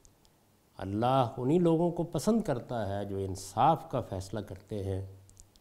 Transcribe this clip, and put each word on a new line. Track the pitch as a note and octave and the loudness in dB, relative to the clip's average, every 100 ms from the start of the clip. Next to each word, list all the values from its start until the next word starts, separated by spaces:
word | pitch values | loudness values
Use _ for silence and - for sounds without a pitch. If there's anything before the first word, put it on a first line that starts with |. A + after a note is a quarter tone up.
| - _ _ _ _ _ _ - | -20 _ _ _ _ _ _ -12
अल्लाह | F#2+ G2+ A#2+ C3+ A#2+ - | -6 0 2 4 2 0
उन्हीं | B2+ F3 | 2 4
लोगों | E3+ D#3+ F3 | 4 4 2
को | E3+ E3 | 0 -4
पसंद | D#3+ G#3+ A3+ F3+ | 0 2 2 0
करता | B2 - A#2+ G2 | -4 -4 -4 -2
है | G2+ G2+ | -4 -4
जो | G2 | -4
इंसाफ | F#2+ F#2 - - C#3 E3 - | -4 -6 -6 4 4 4 0
का | C3 | -4
फ़ैसला | - G2 G2 A2+ | -4 -6 -6 -8
करते | G2 F#2 - G#2+ | -8 -12 -8 -4
हैं। | F#2+ F#2+ F#2+ G2 - - - _ | -2 -4 -6 -14 -20 -20 -20 _